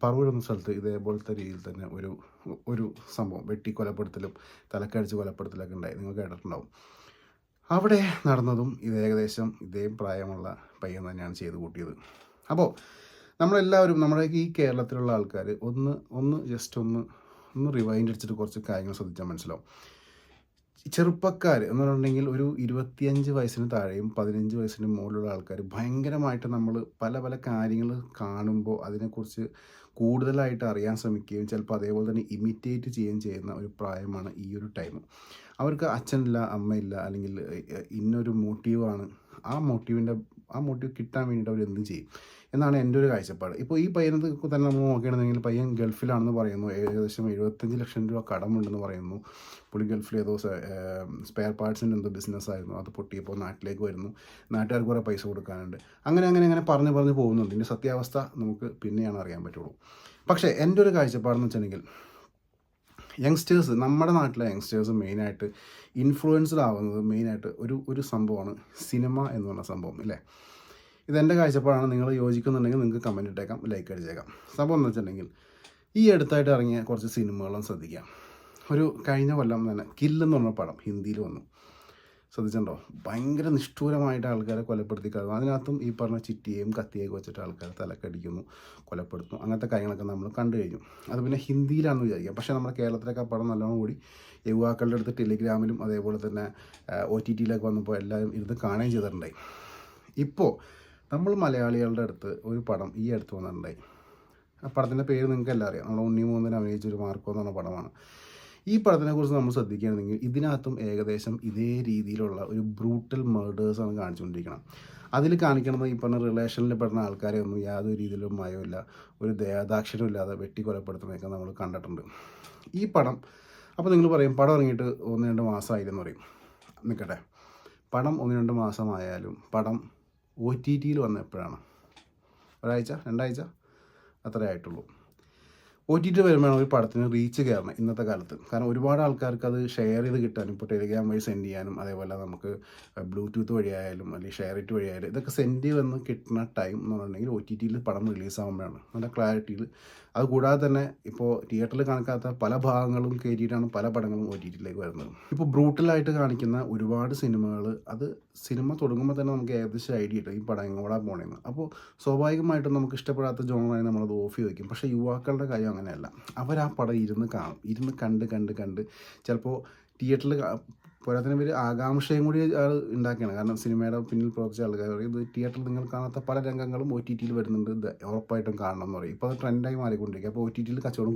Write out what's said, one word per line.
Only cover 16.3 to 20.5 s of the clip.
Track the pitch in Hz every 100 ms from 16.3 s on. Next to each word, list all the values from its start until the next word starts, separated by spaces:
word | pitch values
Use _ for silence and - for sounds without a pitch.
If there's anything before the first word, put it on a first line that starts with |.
| 156 123
just | 117 - 120
ഒന്ന്, | 113 117 113 - - - - 135
ഒന്ന് | 147 127
റിവൈൻഡ് | 110 110 113
അടിച്ചിട്ട് | 113 110 107
കുറച്ച് | 107 110 110
കാര്യങ്ങൾ | 95 98 95
ശ്രദ്ധിച്ചാൽ | 92 87 90
മനസ്സിലാവും. | 82 82 80 - - - - - - _ _ _